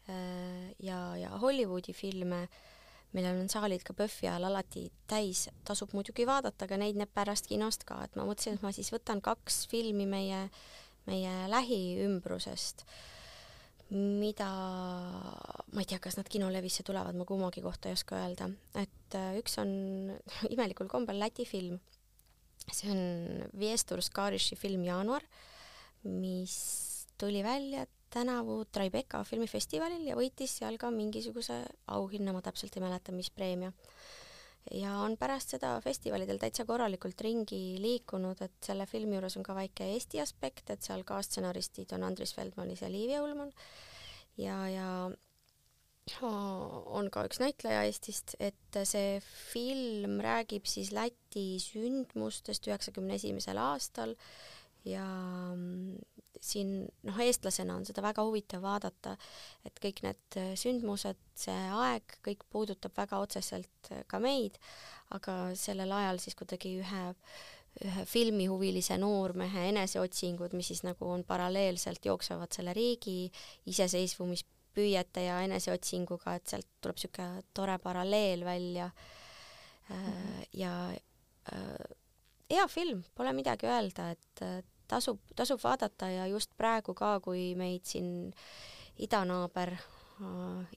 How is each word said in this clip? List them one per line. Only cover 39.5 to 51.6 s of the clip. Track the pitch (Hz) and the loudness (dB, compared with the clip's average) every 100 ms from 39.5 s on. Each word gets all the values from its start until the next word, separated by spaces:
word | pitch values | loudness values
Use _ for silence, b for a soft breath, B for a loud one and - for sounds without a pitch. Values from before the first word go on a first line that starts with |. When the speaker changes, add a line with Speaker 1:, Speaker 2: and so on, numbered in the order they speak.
| 190 | -4
Speaker 1:
väike | 190 - 190 | -4 -4 -2
Eesti | 226 - - | -2 -2 -2
aspekt, | 294 - 262 - - | -2 -2 -6 -6 -6
et | 202 | -6
seal | - 190 | -4 -4
kaasstsenaristid | - 196 202 196 185 185 175 - 185 | -2 -4 -2 0 0 -2 -4 -6 -6
on | 185 185 | -2 -2
Andris | 185 190 - | -2 -4 -4
Feldmanis | 190 185 185 185 | -6 -6 -6 -4
ja | 190 | -4
Liivi | 190 233 294 | -2 0 0
Ullmann | 294 294 285 - B B B B B B B | 0 -2 -6 -10 B B B B B B B
ja, | - 196 190 190 | -6 -4 -2 -2
ja | 190 185 185 185 - _ _ _ _ _ _ _ _ - | -2 -2 -2 -2 -6 _ _ _ _ _ _ _ _ -12
o-, | - 247 208 202 190 - - - | -4 -2 0 0 -2 -4 -6 -4
on | 202 202 | 0 0
ka | 208 196 | 0 -2
üks | - | 2
näitleja | 262 - 226 - 208 | 2 2 2 4 4
Eestist, | 208 - - - - | 2 -4 -6 -6 -2
et | 202 - - 202 | -2 -2 -4 0
see | 196 208 196 196 - - | 2 4 2 0 -4 -14
film | - 240 247 269 240 214 202 202 | -6 -2 0 0 0 0 0 2
räägib | 214 233 220 208 - | 4 2 2 -2 -2
siis | 208 196 | -2 -2
Läti | 214 233 240 _ 208 190 | 0 0 -2 _ -4 -2
sündmustest | 185 | -2